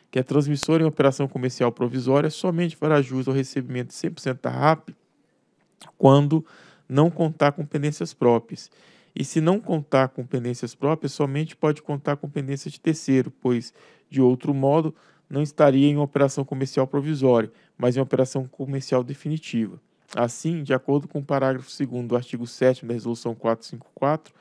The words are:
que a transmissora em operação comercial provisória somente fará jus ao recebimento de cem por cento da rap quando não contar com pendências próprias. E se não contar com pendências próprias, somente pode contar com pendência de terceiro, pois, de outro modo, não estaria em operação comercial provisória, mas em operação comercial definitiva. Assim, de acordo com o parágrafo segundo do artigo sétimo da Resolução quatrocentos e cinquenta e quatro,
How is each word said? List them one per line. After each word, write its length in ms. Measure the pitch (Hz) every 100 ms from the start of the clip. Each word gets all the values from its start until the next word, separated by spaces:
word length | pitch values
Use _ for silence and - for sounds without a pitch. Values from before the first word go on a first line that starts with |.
| _
que 80 | 127
a 60 |
transmissora 580 | 127 143 143 139 - 160
em 40 | 160
operação 420 | 151 139 131 135
comercial 440 | 127 123 - 123
provisória 580 | - 120 131 127 139 156
somente 460 | - 185 170 175 -
fará 260 | 151 147
jus 260 | 127 131 127
ao 60 |
recebimento 560 | 135 131 139 123 123 120
de 60 | -
cem 140 | -
por 120 | 165
cento 200 | - 127
da 80 | 123
rap 460 | 127 143 156 - - _ _ _ _ _ _ _ _ - _
quando 460 | 135 139 147 156 - - - _ -
não 240 | 131 165
contar 400 | 170 160 160 143
com 140 | 143 147
pendências 480 | 147 147 147 165
próprias. 580 | - 123 117 - - - _ _ _ _ -
E 80 |
se 160 | 135 160
não 200 | 160 202
contar 480 | - 160 143 135 131
com 160 | - 123
pendências 480 | 131 120 120 117
próprias, 380 | - 139 160 143
somente 440 | - 143 139 160 -
pode 280 | 156 151
contar 320 | - 143 147 143
com 120 | 147
pendência 440 | 139 135 139 -
de 80 | -
terceiro, 520 | 160 156 - 131 127 -
pois, 320 | 127 120 113 _ - _ _
de 100 | 135
outro 340 | 127 127 147
modo, 420 | 139 135 156 160 - _ _ _
não 140 | 139
estaria 440 | 151 - 147 131 147
em 100 | 147
operação 460 | 143 139 139 143
comercial 440 | 139 135 135 - 131
provisória, 640 | 143 147 147 131 117 107 _ _ -
mas 180 | 123 123
em 40 |
operação 480 | 131 127 131 139 131
comercial 560 | - 135 135 - 127
definitiva. 760 | 123 139 147 156 - 117 104 - _ _ _ 113
Assim, 480 | 120 - 160 170
de 100 | 139
acordo 340 | 131 - 143 143
com 120 | 147
o 40 |
parágrafo 460 | 143 139 131 131 127
segundo 400 | - 131 123 120
do 60 | 120
artigo 320 | 123 120 120
sétimo 400 | - 131 127 117
da 60 |
Resolução 420 | 117 107 117 120 113
quatrocentos 320 | 117 113 -
e 20 |
cinquenta 200 | 117 -
e 80 | -
quatro, 340 | 135 156 - _